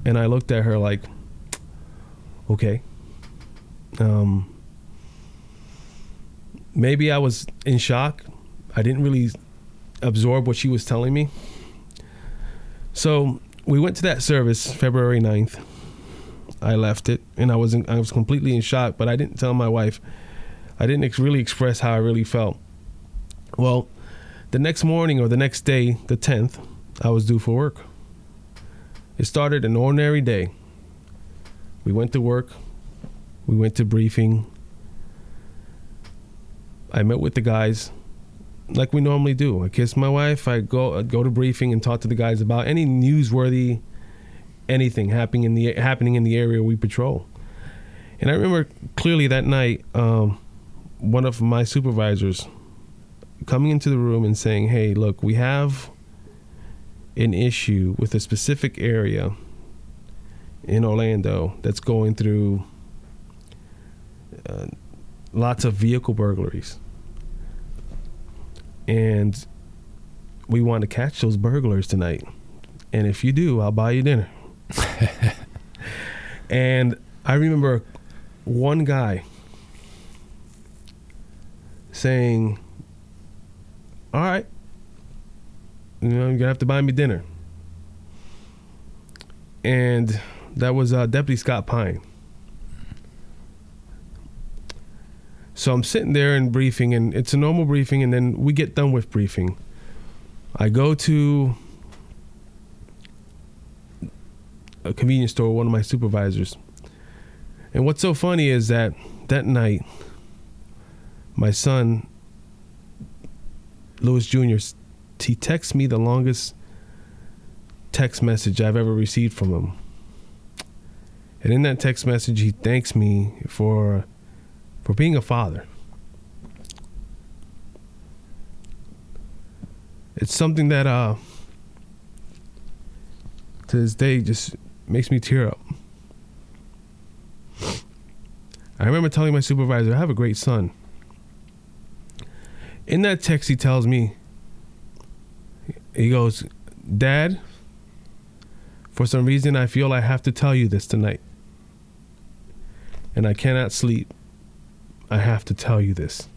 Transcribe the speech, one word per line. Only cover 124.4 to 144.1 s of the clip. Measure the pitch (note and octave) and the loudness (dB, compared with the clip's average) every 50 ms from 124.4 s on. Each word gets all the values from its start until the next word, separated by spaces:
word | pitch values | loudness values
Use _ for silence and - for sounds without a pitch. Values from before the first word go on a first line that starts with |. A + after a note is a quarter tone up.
| - - - - - - - - | -20 -20 -20 -20 -20 -18 -18 -10
for | - - G2+ | -2 -2 2
being | G#2 D3+ E3+ D#3+ | 4 4 4 4
a | C#3 | 2
father. | - - B2 A#2+ A2+ F#2 D#2+ F2+ - - - - - - - - - - - - - - - - - - - - - - - - - - - - - - - - - - - - - - - - - - - - - - - - - - - - - - - - - - - - - - - - - - - - - - - - - - - - - - - - - - - - - - - - - - - | 2 2 0 0 0 -2 -4 -8 -12 -14 -18 -18 -18 -18 -18 -18 -20 -20 -20 -20 -20 -20 -20 -20 -18 -18 -18 -18 -18 -18 -16 -16 -16 -14 -12 -12 -12 -12 -16 -18 -18 -18 -18 -18 -18 -18 -16 -18 -18 -18 -18 -18 -20 -20 -20 -20 -20 -20 -20 -20 -18 -18 -14 -14 -14 -14 -14 -16 -14 -14 -14 -14 -14 -18 -18 -20 -18 -14 -14 -14 -12 -14 -14 -16 -16 -18 -16 -18 -18 -18 -18 -20 -20 -20 -20 -20 -20 -16 -8
It's | - G#2+ - - | -6 -6 -4 0
something | - D#3+ D#3+ D#3+ D#3 D3+ | 0 0 2 2 2 2
that, | D3 D3 C#3 C3+ | 4 4 4 2
uh, | C3+ B2 B2 A#2+ G#2+ G#2+ G#2+ - - - - - - - - - - - - - - - - - - - - - - - - - - - - - - - - - - - - - - - - - - - - - - - - - | 2 2 2 2 0 -2 -4 -6 -16 -16 -16 -16 -16 -18 -20 -20 -20 -20 -20 -20 -20 -20 -20 -20 -20 -20 -16 -16 -16 -16 -16 -20 -20 -18 -16 -14 -14 -12 -12 -14 -18 -16 -18 -18 -18 -18 -16 -16 -16 -16 -16 -16 -16 -16 -16 -6
to | - - | -2 2
this | B2 A#2 A2+ A2 | 2 2 2 2
day | - C3+ C3+ C3 B2+ | 2 2 2 4 2
just | A2 G#2+ A2+ - - - - - - - - - - | 2 0 0 -2 -2 -10 -12 -14 -18 -20 -20 -20 -6
makes | - G2 B2 B2+ - | -2 0 0 2 2
me | C#3 | 2
tear | B2+ - - C3+ C3+ A#2+ | 0 4 2 2 4 4
up. | G#2+ - - - - - - - - - - - - - - - - - - - - - - - - - - - - - - - - - - - - - - - - - - - - - - - - - - - - - - - - - - - - - - - - - | 0 -2 -6 -10 -12 -12 -12 -12 -20 -20 -20 -20 -20 -20 -20 -20 -20 -20 -20 -20 -20 -20 -20 -20 -20 -20 -20 -20 -20 -20 -20 -20 -20 -20 -20 -20 -20 -20 -20 -20 -20 -14 -10 -6 -6 -6 -6 -10 -16 -20 -20 -20 -20 -20 -20 -18 -18 -20 -20 -20 -20 -20 -20 -20 -20 -6
I | - G2+ | 0 2
remember | A2+ C#3+ E3 E3+ | 2 2 4 2
telling | D#3 - D#3 D#3 D#3 D3 | 2 2 2 2 4 4
my | C#3+ | 2
supervisor, | C3+ - C#3 C3+ C3+ B2+ C3 A#2+ A#2 A2+ A2+ | 2 2 2 2 2 2 2 2 4 4 4
"I | |
have | C3+ E3+ E3 | 2 2 2
a | B2+ | 2
great | G#2 A#2+ A#2 G#2+ | 2 2 0 0
son." | - - C3+ B2 A2 F#2+ E2+ - - - - - - - - - - - - - - - - - - - - - - - - - - - - - - - - - - - - - - - - - - - | 0 0 0 2 2 0 -2 -4 -10 -20 -18 -18 -18 -18 -20 -20 -20 -20 -20 -20 -20 -20 -20 -20 -20 -20 -20 -20 -20 -20 -18 -18 -18 -18 -18 -16 -16 -16 -16 -16 -18 -18 -18 -16 -16 -16 -16 -16 -18 -4
In | - - E3+ G3 | 0 2 2 4
that | G#3 F#3+ - | 2 2 0
text, | - - D#3+ C#3+ - | 2 2 2 2 2
he | - C3+ | 0 0
tells | B2+ - C3+ B2+ C3 A#2 | 2 4 2 4 4 4
me, | A#2 C3 B2 A#2 G#2+ | 4 4 4 2 0